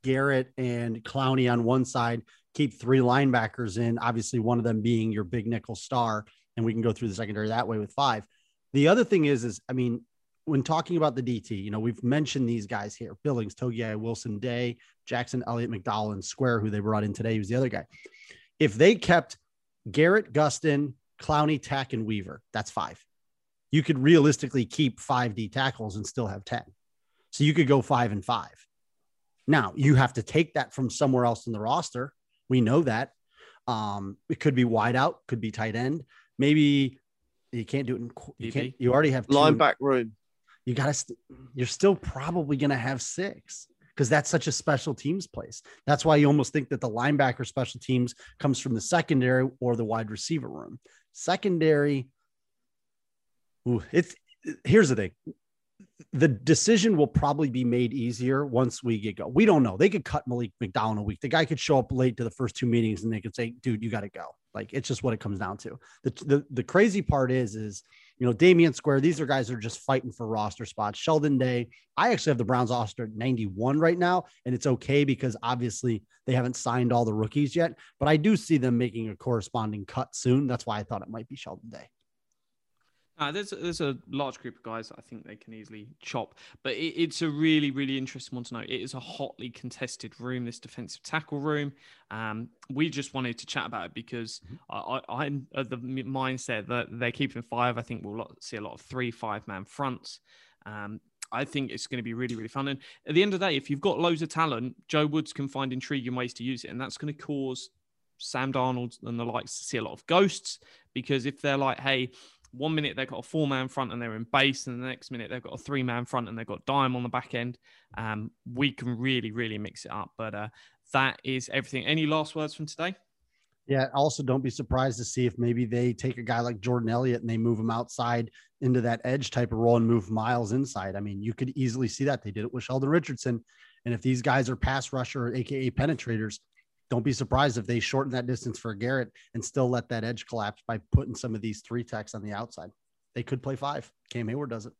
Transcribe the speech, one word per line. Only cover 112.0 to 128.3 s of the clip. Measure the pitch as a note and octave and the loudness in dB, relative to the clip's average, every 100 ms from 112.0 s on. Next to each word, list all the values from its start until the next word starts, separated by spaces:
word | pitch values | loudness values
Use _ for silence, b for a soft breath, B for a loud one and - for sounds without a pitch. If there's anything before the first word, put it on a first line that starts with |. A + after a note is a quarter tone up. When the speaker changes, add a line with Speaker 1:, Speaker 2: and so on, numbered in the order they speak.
| B2+ b b b _ | -2 b b b _
Speaker 2:
one | B2 D3+ D#3 | -6 -2 -2
minute | D3 G#2+ | -2 -6
they've | C3 | -8
got | C3+ | -10
a | |
four-man | - D#3+ C#3+ C3+ C3 | -6 -2 0 0 -2
front | - B2 | -6 -6
and | A#2+ | -6
they're | A#2 A2 | -8 -8
in | A#2 | 0
base, | C#3+ C#3 C3+ - | 4 4 2 -8
and | A#2+ | -10
the | B2+ | -10
next | B2+ - | -12 -12
minute | A#2+ G#2+ | -12 -10
they've | B2 | -10
got | - - | -10 -14
a | |
three-man | - C#3 B2+ A#2+ B2 | -6 -2 -2 -2 -4
front | B2+ A2+ | -4 -6
and | A2+ | -10
they've | A2+ | -10
got | G2+ - | -8 -2
dime | C#3 C3 B2+ | 2 2 0
on | |
the | B2 | -4
back | B2 - | -6 -4
end. | A#2+ A#2+ B2 b b b - | -6 -6 -10 b b b -10
Um, | A2 G#2+ A2 _ - | -6 -6 -8 _ -10
we | A#2+ C#3 | -2 -2
can | - A#2+ A2+ | -2 -6 -4
really, | B2+ B2+ A#2 | -2 -2 -4
really | A2 A2+ G#2+ | -6 -6 -6
mix | G#2 - - | -10 -12 -12
it | |
up. | G#2 - - | -10 -10 -10
But, | A2 G#2 | -10 -8
uh, | G#2+ b b b _ | -12 b b b _
that | C3+ C3 - | 0 0 -2
is | C3+ C3 B2+ | -6 -6 -2
everything. | C3+ - C3 C3 | -4 -4 -6 -2
Any | D#3 D3+ | 0 2
last | D#3 D#3 D#3+ | 0 -2 -6
words | D3+ | -8
from | - D3+ | -8 -12
today? | - E3+ F#3+ _ _ _ _ _ _ - | -6 -8 -8 _ _ _ _ _ _ -2
Speaker 1:
Yeah. | C3+ C3+ | 0 2
Also, | C#3 D3 - | 2 0 0
don't | C3+ C3 | 0 0
be | B2+ | -2
surprised | B2+ B2+ D#3+ C3 A2 | -6 -2 0 0 -2
to | A#2+ | -6
see | - B2 | 0 -2
if | - | 0
maybe | A#2+ A#2+ A#2 | 0 0 0
they | A#2+ B2 | 0 0
take | A#2 C3+ A#2+ | 0 -4 -6
a | |
guy | A#2 A#2+ | -2 -2
like | A#2+ A2 | -2 -4
Jordan | A#2 B2 A2+ | 0 0 2
Elliott | B2 C3 A#2+ | 0 0 0
and | A2+ | -2
they | A2+ | 0
move | A#2 A2 | 0 0
him | A2+ | 0
outside | A2+ A#2+ - A#2 A#2 A2+ | -2 -6 -4 -2 0 -2